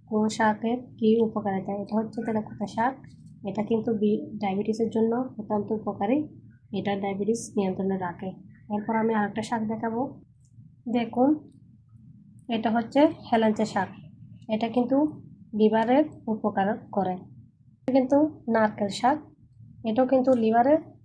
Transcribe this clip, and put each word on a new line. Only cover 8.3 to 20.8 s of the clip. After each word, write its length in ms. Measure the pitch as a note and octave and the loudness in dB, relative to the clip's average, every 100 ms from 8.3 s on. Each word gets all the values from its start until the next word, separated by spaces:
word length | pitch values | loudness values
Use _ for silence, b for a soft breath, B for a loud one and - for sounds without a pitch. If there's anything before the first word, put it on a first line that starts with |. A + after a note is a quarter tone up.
| - - B B | -12 -18 B B
এরপর 220 | G#3 G#3+ A3+ | -8 -2 -2
আমি 180 | A3 | 0
আরেকটা 280 | A3 G#3 G#3 | 0 -2 -4
শাক 200 | A3 A#3 | -4 -4
দেখাবো। 580 | G#3+ A3 A3+ A3+ - - - _ _ - - _ - | -4 -4 -4 -4 -6 -8 -20 _ _ -20 -20 _ -4
দেখুন, 640 | A#3 A3+ - C4 D4+ - - - - _ - - - - - - | -4 -2 2 2 2 -4 -20 -20 -20 _ -20 -20 -20 -20 -20 -6
এটা 220 | A3+ A3+ | -2 0
হচ্ছে 360 | A3+ A3+ C4+ D#4 | 0 0 4 4
হেলেঞ্চা 580 | - - A3+ A3 G#3+ | 2 -2 2 2 2
শাক। 240 | G#3+ - F#3 - - - - - - | 0 -2 -4 -8 -20 -20 -20 -20 -6
এটা 200 | A3 A3+ | -4 0
কিন্তু 540 | A#3 B3 C4+ D4+ - - - - | 0 2 2 0 -2 -18 -20 -10
লিভারের 500 | G#3 G#3+ A3 A3+ C4 D4+ - - | 2 4 4 4 4 2 -2 -6
উপকার 520 | A3 G#3+ G3+ G3 A#3 - | -4 -2 0 -2 -2 -4
করে। 200 | - F#3 | -4 -2
এটা 800 | F#3 - - - _ _ _ - | -4 -10 -20 -20 _ _ _ 2
কিন্তু 520 | C4 C4 C#4+ D4+ - - | 2 4 4 4 -2 -2
নারকেল 400 | A3+ G#3+ G#3+ G3+ | 2 2 0 -4
শাক, 300 | - A#3+ D4+ - _ - _ - - | 0 0 0 -4 _ -20 _ -20 -10
এটাও 220 | A3+ A3 B3+ | -4 0 4
কিন্তু 260 | C4 C4 | 4 4
লিভারের 460 | B3+ A3 A3+ B3 D#4 | 4 4 4 4 4